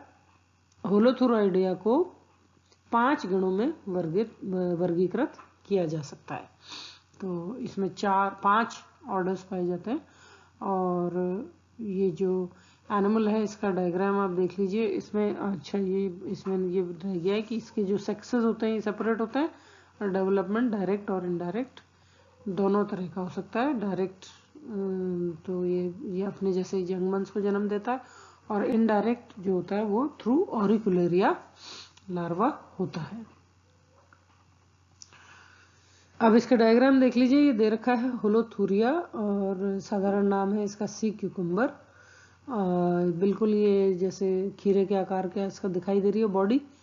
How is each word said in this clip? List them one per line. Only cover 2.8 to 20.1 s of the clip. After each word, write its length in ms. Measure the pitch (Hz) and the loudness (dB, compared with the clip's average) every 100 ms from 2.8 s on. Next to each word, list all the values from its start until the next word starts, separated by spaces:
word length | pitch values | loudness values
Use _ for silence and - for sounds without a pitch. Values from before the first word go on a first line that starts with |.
| - | -2
पांच 340 | 233 247 285 190 | 2 2 2 0
गणों 240 | 185 185 | 0 2
में 240 | 190 262 320 - | 0 0 -2 -4
वर्गित-, 560 | 180 165 175 226 - 214 185 180 170 | -4 -2 -2 -2 -6 -6 -2 0 0
वर्गीकृत 540 | 180 170 180 196 302 - - _ - | 0 0 0 0 -4 -6 -20 _ -2
किया 200 | 196 165 | 0 0
जा 160 | 156 | -4
सकता 320 | 139 - - | -8 -14 -12
है। 160 | 143 - _ - - - - _ - | -12 -12 _ -18 -18 -18 -20 _ -10
तो 360 | 190 175 170 254 | -6 -6 -6 -8
इसमें 380 | 233 - 185 | -8 -4 -4
चार, 460 | - 208 196 196 - | -2 0 2 0 0
पांच 360 | 202 208 233 - - _ 262 | 4 4 2 -6 -20 _ -6
ऑर्डर्स 340 | 196 180 185 | -2 -2 -4
पाए 240 | - 190 175 | -6 -4 -2
जाते 240 | 175 208 | -2 -4
हैं। 180 | 311 - - - - - - | -6 -8 -20 -20 -20 -20 -10
और 480 | 196 190 180 180 175 175 180 185 330 - _ - | -4 -2 0 0 -2 -2 -2 -4 -8 -16 _ -12
ये 300 | 220 185 190 | -6 0 0
जो 400 | 160 185 185 180 - - _ - | 0 0 0 -4 -10 -20 _ -4
एनिमल 360 | 208 202 220 214 | 0 2 2 2
है 140 | 214 | 0
इसका 280 | 208 - 202 | -2 -2 -2
डायग्राम 480 | 180 180 175 196 196 | 0 0 0 0 0
आप 120 | 196 | 0
देख 280 | 180 180 185 | 0 -2 0
लीजिए, 280 | 196 208 220 | -2 0 -2
इसमें, 500 | - - 208 208 - | -2 -4 -2 -2 -2
अच्छा, 420 | 202 190 - 202 | -6 -6 -6 -4
ये 420 | 190 190 196 175 | -2 -2 -2 -6
इसमें 340 | - 196 190 190 | -10 -8 -4 -2
ये 240 | 185 185 | 0 -2
रह 360 | 175 170 196 180 | -2 -6 -6 -2
गया 160 | 180 | 0
है 80 | 208 | -2
कि 140 | 220 226 | -2 -6
इसके 280 | 226 - | -6 -4
जो 140 | 196 202 | 0 -2
सेक्सेस 460 | 202 208 - 247 | -2 -8 -2 0
होते 220 | 226 220 220 | 0 0 -2
हैं 60 | |
ये 80 | 220 | -2
सेपरेट 400 | 208 208 220 220 | -4 -2 -2 -2
होते 180 | 220 269 | -2 -2
हैं 160 | 330 - - - _ - | -4 -6 -20 -20 _ -8
और 80 | 202 | -2